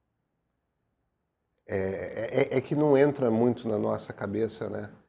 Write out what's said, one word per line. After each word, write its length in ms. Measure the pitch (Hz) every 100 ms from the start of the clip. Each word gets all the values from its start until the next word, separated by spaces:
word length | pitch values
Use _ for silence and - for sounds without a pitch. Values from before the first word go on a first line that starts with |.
| _ _ _ _ _ _ _ _ _ _ _ _ _ _ _ _ -
é, 880 | 101 95 92 90 - 110 131 135
é, 40 | 131
é 20 |
que 140 | -
não 220 | 147 151 135
entra 340 | 147 143 123
muito 380 | 110 120 117 113
na 100 | 107
nossa 340 | 110 107 -
cabeça, 560 | - 101 104 113 - 107
né? 220 | 104 104 -